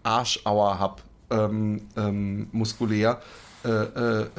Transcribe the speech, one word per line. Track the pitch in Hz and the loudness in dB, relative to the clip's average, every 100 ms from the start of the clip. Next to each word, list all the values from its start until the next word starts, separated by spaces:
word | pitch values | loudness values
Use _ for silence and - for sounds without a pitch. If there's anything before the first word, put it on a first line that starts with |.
Arschauer | 113 113 120 - - 104 101 95 | 0 0 0 -2 0 4 4 2
hab, | 95 - - - - | -2 -4 -20 -20 -2
ähm, | 113 107 107 107 104 - - | 0 2 0 0 -2 -6 -4
ähm, | 104 101 101 101 110 | -2 0 -2 -4 -4
muskulär? | 113 110 - 117 107 110 120 - - - - | -2 -2 -2 0 2 2 0 -6 -20 -20 -8
Äh, | 117 | -2
äh, | 110 107 - 120 110 110 | 0 -2 -2 -2 0 -4